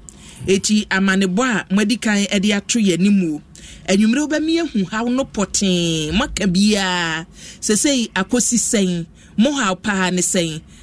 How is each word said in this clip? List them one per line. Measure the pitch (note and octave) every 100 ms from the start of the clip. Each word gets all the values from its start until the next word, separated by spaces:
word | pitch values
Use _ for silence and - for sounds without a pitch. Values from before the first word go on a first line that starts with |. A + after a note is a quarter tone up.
| - - - - B2+
Eti | G3 - G#3+ -
amanebɔ | F#3+ F#3+ F#3+ F#3+ F#3
a | B3+ F#3+ -
moadi | F#3+ G#3+ A#3+
kan | A3+ G3+ G3+ G3+
de | G#3
ato | G3+ - A#3+
yɛn | G3 E3
anim | G3+ G3+ E3+
o. | D3+ - - - - -
Anwummere | G3 A3 C4
wobɛmi | D4 D4+ D#4 E4
ahu | D#4 G#3+ F3
haw | A3 A#3+
no | B3+ C#4
pɔtee. | G#3+ F#3+ - G3 F3+ E3+ D#3+ D3+
Moaka | F3+ D4 - G#3
biaa. | F3 G#3 G#3 F#3 F3+ E3+ D#3+ E3 - - -
Sesei | - G#3+ D4+ C4+ A3
akɔsi | F#3 G3 B3 - A#3
sɛn? | - G#3+ F#3 F3 E3 - - -
Mo | C4
haw | C#4 G#3 F#3
paa | G#3+ G3 F#3
ne | F3+
sɛn? | - F#3 E3 D#3 - -